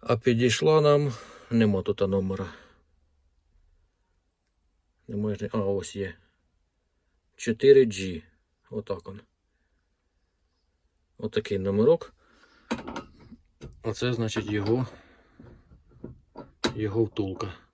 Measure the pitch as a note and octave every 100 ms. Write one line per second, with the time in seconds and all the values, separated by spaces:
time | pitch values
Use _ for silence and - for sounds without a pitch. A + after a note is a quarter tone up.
0 | - A#2+ - A#2 A#2+ A2 D#3 D#3 D3+ D3
1 | D3 A2+ - - - A#2 A2 F#2+ F2+ G2
2 | G2 G2 F#2+ F#2+ F#2 - - _ _ _
3 | _ _ _ _ _ _ _ _ _ _
4 | _ _ _ _ _ _ _ _ _ _
5 | - G#2+ G#2+ G2+ G#2 A2 G2 G2 F2+ G2+
6 | F#2+ - _ _ _ _ _ _ _ _
7 | _ _ _ _ - A2 C3+ C3+ B2 F#2+
8 | F#2+ E2 - _ _ _ _ A2 G2+ F#2+
9 | - G2 _ _ _ _ _ _ _ _
10 | _ _ _ _ _ _ _ _ _ _
11 | _ _ G#2+ - - G2 G2 G2 A#2+ E3
12 | - _ _ _ _ _ _ - - -
13 | - - - - _ _ - - A2+ G#2
14 | B2 A#2 A2 A2 G2+ G#2 G2+ B2 B2+ -
15 | - _ _ _ - - _ - _ -
16 | - - _ - - _ - A2+ G#2+ G#2
17 | A2 - F#2+ F#2 G2 - _